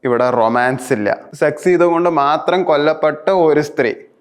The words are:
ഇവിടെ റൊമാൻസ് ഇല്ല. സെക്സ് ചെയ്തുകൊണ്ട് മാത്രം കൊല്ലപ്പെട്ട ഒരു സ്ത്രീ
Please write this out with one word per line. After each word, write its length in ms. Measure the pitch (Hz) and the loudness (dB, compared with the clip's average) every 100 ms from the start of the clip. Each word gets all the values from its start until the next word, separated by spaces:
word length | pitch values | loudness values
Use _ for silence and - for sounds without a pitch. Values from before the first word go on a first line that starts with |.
| 131 | -2
ഇവിടെ 240 | 120 123 123 | 0 0 2
റൊമാൻസ് 500 | 113 120 123 131 - 120 | 2 2 0 -2 -4 -2
ഇല്ല. 120 | 101 - - - | -2 -4 -8 -2
സെക്സ് 240 | 151 147 180 | -2 0 0
ചെയ്തുകൊണ്ട് 400 | 175 175 165 175 160 | 2 2 2 0 0
മാത്രം 380 | 143 156 - 180 175 | 0 0 -2 -2 0
കൊല്ലപ്പെട്ട 560 | 147 151 156 151 151 - 190 160 | 2 0 0 -2 -2 -2 2 2
ഒരു 140 | 147 147 | 2 -2
സ്ത്രീ 240 | - 120 - - _ | -2 -2 -2 -14 _